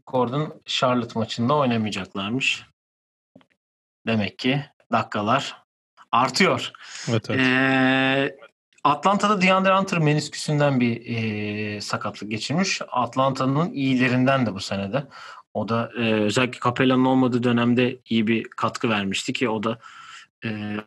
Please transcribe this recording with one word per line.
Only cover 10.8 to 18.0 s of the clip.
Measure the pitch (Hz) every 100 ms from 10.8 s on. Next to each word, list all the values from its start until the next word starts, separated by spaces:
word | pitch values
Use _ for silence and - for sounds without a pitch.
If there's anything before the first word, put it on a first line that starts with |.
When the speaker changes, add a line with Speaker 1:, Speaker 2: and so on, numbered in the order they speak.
| 120 117 -
Speaker 1:
e, | 117 110 104 104 104 104 104
sakatlık | 101 - 104 - 104
geçirmiş. | 107 - 135 190 - -
Atlanta'nın | 123 120 135 131 131 131 135 170
iyilerinden | 143 135 127 131 127 127 135 117
de |
bu | 95
senede. | - 98 98 117 147 - - - -
O | 104 104
da, | 117 117 -
e, | 117
özellikle | 110 104 104 123 123
Capella'nın | 120 120 131 127 131
olmadığı | 131 127 120
dönemde | 123 120 120 123 123 123